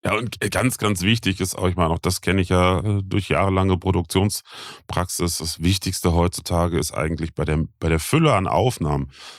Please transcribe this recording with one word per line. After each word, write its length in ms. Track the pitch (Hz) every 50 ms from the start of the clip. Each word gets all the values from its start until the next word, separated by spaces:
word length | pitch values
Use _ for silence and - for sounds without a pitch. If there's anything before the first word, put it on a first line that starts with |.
| -
Ja, 100 | - 98
und 220 | 110 123 110 - -
g-, 100 | - 98
ganz, 280 | - 92 107 127 -
ganz 240 | - - 107 104 90
wichtig 400 | 90 101 117 117 - 92 92 -
ist 140 | 95 90 -
auch, 100 | - 98
ich 80 | 90 90
meine, 140 | 90 87 80
auch 80 | 80 82
das 220 | - 90 90 -
kenne 200 | - - 90 98
ich 80 | 90 -
ja, 300 | 92 90 90 90 92 85
äh, 240 | 82 107 104 101 95
durch 260 | 95 95 104 101 -
jahrelange 480 | - 73 95 98 95 95 92 95 92
Produktionspraxis, 1600 | 85 - 95 92 95 85 - - 95 98 104 - - - - - - - - - - _ _ - - 92 - - - 87 85 80 -
das 220 | - 80 - - 80
Wichtigste 500 | 87 95 98 - 98 90 - - 90 82
heutzutage 680 | 85 85 87 - - - - 87 85 85 87 82 80
ist 140 | 76 - -
eigentlich 400 | - 76 78 82 73 82 82 -
bei 100 | - 73
der, 200 | 73 78 78 80 - _ _
bei 100 | - 120
der 100 | 120 80
Fülle 340 | - - - 156 165 156 120
an 120 | 95 95
Aufnahmen, 640 | - 55 78 101 127 - - 90 80 73 71 67 67 67 - - - -